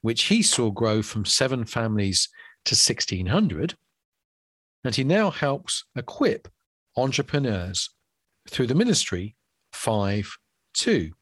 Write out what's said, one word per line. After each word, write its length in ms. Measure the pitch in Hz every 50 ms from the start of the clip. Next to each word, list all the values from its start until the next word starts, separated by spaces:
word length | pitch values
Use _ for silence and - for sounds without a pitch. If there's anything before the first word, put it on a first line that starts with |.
which 220 | - 113 117 120 -
he 180 | - 202 233
saw 300 | 202 - - - 120 110
grow 300 | 98 101 117 110 107 110
from 240 | 107 - - 110 101
seven 400 | - - - 135 131 131 127 113
families 640 | - - 123 113 113 107 107 101 98 92 - - - _ - - - _ _ _
to 100 | - -
sixteen 520 | - - - - - - - - 90 92 92
hundred. 480 | 120 190 220 160 92 76 143 175 - _ _ _ _ _ _ _ _ _ _ _ _ _ _ _ _ _ _ _ _ _ _
And 120 | 131 113
he 80 | - 131
now 280 | 135 170 208 220 196
helps 540 | - - - 143 139 143 - - - - - _ _
equip 520 | 127 120 - - - 294 202 - - _ - _ _ _ _ _ _ _ _ _
entrepreneurs 920 | - 127 135 127 - - - - 147 139 123 104 92 87 92 95 - - - _ _ _ _ _ _ _ _ _ _ _ -
through 180 | - - 131 117
the 80 | 131
ministry 600 | 160 233 247 196 - - - 101 90 92 107 - _ _ _ _ _ _ _ -
Five 600 | - - - 110 104 101 98 101 104 101 - - - _ _ _ _ _ _ _
Two. 380 | - - 240 220 139 85 80 85 _